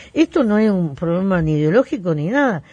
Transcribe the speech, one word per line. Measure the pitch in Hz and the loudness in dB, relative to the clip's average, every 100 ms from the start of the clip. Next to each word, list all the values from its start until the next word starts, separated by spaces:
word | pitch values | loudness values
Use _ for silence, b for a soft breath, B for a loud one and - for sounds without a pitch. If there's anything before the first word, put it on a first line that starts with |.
| B | B
Esto | 269 320 349 | -2 0 0
no | 226 208 | 2 2
es | 220 | 2
un | 190 165 135 | 0 -2 -4
problema | 170 170 190 180 | -4 -2 0 0
ni | 156 | 0
ideológico | 151 151 214 269 269 175 151 | 0 2 2 0 -4 -4 -4
ni | 156 | -2
nada. | 262 277 175 B | 0 0 -2 B